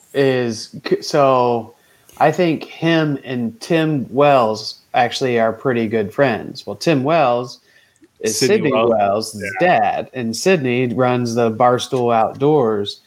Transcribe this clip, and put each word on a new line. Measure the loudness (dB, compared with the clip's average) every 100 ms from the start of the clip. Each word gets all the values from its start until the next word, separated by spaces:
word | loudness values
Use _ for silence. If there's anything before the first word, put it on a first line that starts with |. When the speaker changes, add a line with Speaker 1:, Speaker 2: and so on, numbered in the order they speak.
| _
Speaker 1:
is, | -2 0 0 -2 -6 -12 -10 -4
c-, | -4
so | 0 2 4 4 2 0 -4 -16 _ _ _ 0
I | 0
think | 2 0 -2 -8
him | -4 0 0 0 -2
and | -6 -6 -6 -6
Tim | -2 0 0 -2 -2
Wells | 2 4 6 4 -2 -8 -14 _
actually | 0 0 0 0 2
are | 0
pretty | 0 -2 0 0
good | -2 -2
friends. | 0 0 0 -8 -14 -12
Well, | -4
Tim | 0 0
Wells | 2 2 2 0 -4 -12 _ _ _ _ -20 -8
is | -6 0
Speaker 2:
Sidney | 2 2
Speaker 1:
Sidney | 2
Speaker 2:
Wells. | 2 2
Speaker 1:
Wells' | 2 2 0 -4 -8
Speaker 2:
Yeah. | -8 0
Speaker 1:
dad, | 2 2 2 -2 -6
and | -8 -8 -2
Sidney | 0 0 0 -2 -2
runs | 0 0 0 -2 0
the | 0
Barstool | 2 2 2 -2 -2 0 2
Outdoors. | 0 0 2 2 2 0 -4 -10